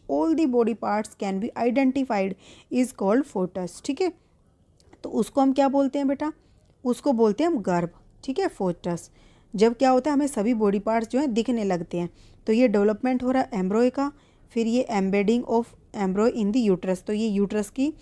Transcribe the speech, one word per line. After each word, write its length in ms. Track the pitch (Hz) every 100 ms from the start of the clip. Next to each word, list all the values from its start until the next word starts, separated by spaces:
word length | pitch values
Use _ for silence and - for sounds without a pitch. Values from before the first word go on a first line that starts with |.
| -
all 260 | 277 320 311
the 160 | 311
body 220 | 240 226 226
parts 340 | 214 208 220 -
can 180 | 202 190
be 320 | 226 - 233
identified 600 | 240 262 269 262 214 190 190 - - _
is 200 | 247 254 -
called 300 | 196 233 294 196
fetus। 480 | 180 190 175 -
ठीक 160 | - 277
है, 120 | 370 - _ _ _ _ _ _ _ -
तो 80 | -
उसको 300 | 247 208 -
हम 120 | 269
क्या 160 | 262 269
बोलते 300 | 277 277 285
हैं 100 | 277
बेटा? 240 | 277 302 - _ _ _ _
उसको 280 | 254 233 294
बोलते 320 | 233 220 202
हैं 60 | 330
हम 80 | 311
गर्भ। 320 | 190 175 170 - - -
ठीक 140 | - 269
है, 120 | 381 -
fetus। 380 | 185 175 180 170 - _ - _ _ 190
जब 200 | 220 233
क्या 140 | 262
होता 200 | 262 262
है 60 | 277
हमें 100 | 285
सभी 280 | 254 202
बॉडी 240 | 233 208 202
पार्ट्स 320 | 208 226 220
जो 100 | 247
हैं 140 | 302
दिखने 300 | 220 226 233
लगते 340 | 202 180 170 175
हैं, 120 | 175 - - - -
तो 60 |
ये 160 | 220 254
डेवलपमेंट 540 | 202 202 214 254 254
हो 80 | 247
रहा 120 | 262
है 60 | 262
एम्ब्रोए 360 | 220 185 214 247
का, 220 | 254 277 285 _ _ -
फिर 160 | 233 226
ये 200 | 240 254
embedding 560 | 208 190 202 202 240 -
of 140 | 233 233 - _ 220 190
embryo 300 | 190 226 254
in 160 | 202 240
the 140 | 220
uterus, 280 | 175 185 185
तो 140 | -
ये 160 | 214 226
यूट्रस 420 | 196 196 214 202
की 240 | - 277 320